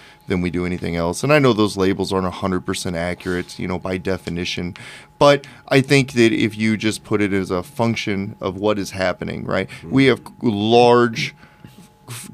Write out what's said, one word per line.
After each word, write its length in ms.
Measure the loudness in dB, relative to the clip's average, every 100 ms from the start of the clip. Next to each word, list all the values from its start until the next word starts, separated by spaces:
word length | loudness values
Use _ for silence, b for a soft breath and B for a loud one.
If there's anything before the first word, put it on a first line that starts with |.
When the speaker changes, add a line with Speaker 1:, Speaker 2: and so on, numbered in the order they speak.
| B B -4
Speaker 1:
than 140 | -2
we 100 | -2
do 160 | -2 -4
anything 300 | -4 -4 -2
else. 260 | -2 -2
And 100 | 2
I 60 | 4
know 140 | 4
those 240 | 2 0 0
labels 360 | 0 0 -2
aren't 140 | -2 -4
a 40 |
hundred 360 | -4 -4 -2 -4
percent 300 | -6 -6 -6
accurate, 600 | -6 -6 -6 -6 -6 -10
you 120 | -6
know, 100 | -6
by 200 | -6 -6
definition. 760 | -4 -6 -6 -6 -6 -6 -8 -10 B B B _
But 260 | 4 4 -2 B 0
I 120 | 0
think 340 | 4 2 2
that 180 | 4 4
if 240 | 4 -2 -2
you 180 | -2 0
just 280 | -2 -4
put 160 | -4 -2
it 100 | 0
as 200 | 0 -2
a 100 | -4
function 720 | -4 -4 -2 -2 -4 -4 -6 -6
of 160 | -8 -2
what 240 | 0 0
is 100 | -4
happening, 540 | -2 -2 -2 -6 -8
right? 240 | -4 -4 -4
Speaker 2:
Mm-hmm. 220 | -10 -2
Speaker 1:
We 160 | 4 4
have 160 | 2 -2 -4
large 960 | -2 0 4 6 8 6 4 0 -8 -10 B B B B B _ -18
f-, 220 | -16 -16